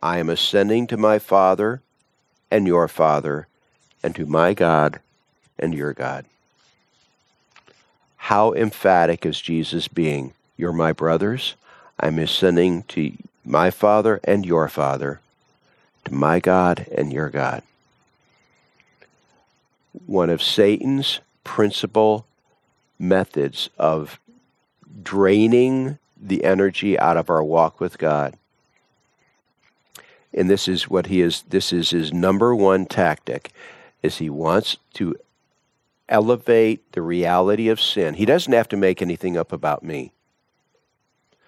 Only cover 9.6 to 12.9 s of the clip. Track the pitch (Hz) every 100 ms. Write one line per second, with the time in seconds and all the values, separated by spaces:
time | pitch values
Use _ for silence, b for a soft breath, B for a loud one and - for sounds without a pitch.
9.6 | 76 85 - 85 78 71 65 - _ -
10.6 | 85 82 82 80 80 82 101 127 - -
11.6 | b b b b 78 78 78 - 95 85
12.6 | 90 85 -